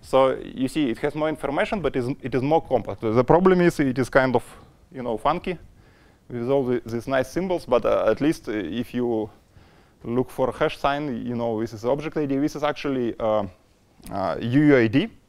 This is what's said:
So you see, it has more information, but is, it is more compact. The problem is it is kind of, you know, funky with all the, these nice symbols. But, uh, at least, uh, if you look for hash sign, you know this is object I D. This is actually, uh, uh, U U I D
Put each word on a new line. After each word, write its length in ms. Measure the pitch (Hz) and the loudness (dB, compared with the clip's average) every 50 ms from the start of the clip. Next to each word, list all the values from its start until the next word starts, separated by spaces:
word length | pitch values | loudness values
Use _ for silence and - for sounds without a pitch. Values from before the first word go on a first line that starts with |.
So 380 | _ - - 135 131 131 127 107 - - - | _ 2 4 4 4 4 2 -2 -6 -12 -6
you 140 | - 131 127 | -4 -4 -4
see, 220 | - 165 151 120 | -2 -2 -2 -2
it 80 | 113 - | -2 -2
has 160 | - 147 - | -4 -4 -2
more 120 | 156 156 156 | -2 -2 -2
information, 540 | 156 131 - 139 139 165 208 202 - 208 | -2 -4 -4 -4 -2 -2 -2 -2 -2 -2
but 140 | 156 135 - | -2 -2 -2
is, 120 | 135 120 123 143 - | -2 -4 -4 -6 -6
it 120 | - 127 117 | -8 -4 -4
is 80 | 135 | -2
more 200 | 127 143 156 165 | 0 2 2 0
compact. 380 | - - 135 117 101 - 101 - | 0 2 -2 -2 -2 -2 -8 -4
The 240 | - 110 107 120 127 | -2 0 2 2 6
problem 360 | - 151 170 190 190 185 180 | 6 6 6 8 6 6 6
is 200 | 175 175 - - | 4 4 4 2
it 180 | 151 135 123 131 | 0 0 2 0
is 100 | 127 - | -2 4
kind 260 | - 139 131 131 120 | 4 4 4 6 2
of, 80 | 120 - - - - - - _ _ - _ | 0 -2 -2 -20 -20 -20 -20 _ _ -20 _
you 100 | - 135 | -14 -10
know, 160 | 120 123 113 107 | -6 -4 -6 -2
funky 400 | - 143 156 175 - 196 180 - - - - - - - _ _ _ _ _ _ _ _ | 0 0 0 0 -2 -6 -8 -8 -10 -20 -20 -20 -20 -20 _ _ _ _ _ _ _ _
with 180 | 127 123 120 123 | -8 -6 -2 0
all 160 | 139 139 135 | 0 2 2
the, 160 | 123 123 120 - | 0 -2 -2 -2
these 200 | 117 113 117 110 | -4 -8 -6 -4
nice 240 | - 135 135 131 - | -2 0 0 0 -2
symbols. 360 | - 170 180 190 180 165 - | -4 -6 -2 -2 -4 -4 -2
But, 180 | - 123 120 107 | 2 0 2 2
uh, 220 | 113 107 98 87 107 | 2 0 2 2 2
at 140 | 110 - | 2 2
least, 260 | 139 151 160 - - - | 2 0 0 -2 -6 -6
uh, 40 | |
if 420 | 110 107 95 76 92 117 120 - - | -6 -4 -4 -4 -4 -6 -6 -4 -4
you 340 | 123 123 120 117 110 107 104 - _ _ _ _ - - - _ _ _ _ _ _ | -4 -2 -2 -2 -2 -4 -6 -10 _ _ _ _ -20 -20 -20 _ _ _ _ _ _
look 280 | - 113 117 127 127 - | -10 -4 -2 -2 -2 -4
for 220 | - - - 127 | -2 -2 -2 -2
hash 260 | - - 160 156 - - | 0 0 -2 -2 -2 -2
sign, 480 | - 143 139 147 151 147 123 113 107 | -2 -2 -2 -2 -4 -6 -6 -6 -6
you 80 | 120 120 | -6 -4
know 260 | 117 120 117 113 107 | -4 -2 -2 -2 -2
this 140 | 113 117 117 | -4 -6 -8
is 100 | 107 104 | -6 -2
object 320 | 123 135 147 147 160 - | -2 -2 -2 -2 -6 -4
I 80 | 165 151 | -4 -2
D. 140 | 139 139 135 | -2 -2 0
This 180 | 143 151 - | -2 -2 -2
is 60 | 151 | -2
actually, 520 | 143 147 143 - - 147 135 131 123 113 - - | -4 -4 -4 -4 -4 -4 -2 -2 -2 -4 -4 -2
uh, 240 | 120 110 107 107 101 98 - _ _ _ _ _ _ _ _ _ - - | -2 0 0 0 -2 -4 -10 _ _ _ _ _ _ _ _ _ -18 -10
uh, 260 | - 98 95 90 76 67 | -8 -4 -4 -4 -4 -4
U 200 | 85 117 120 143 | -4 0 2 4
U 160 | 151 147 143 | 6 6 6
I 100 | 127 117 | 6 6
D 220 | 113 107 135 190 226 - - _ | 4 2 2 0 0 -6 -16 _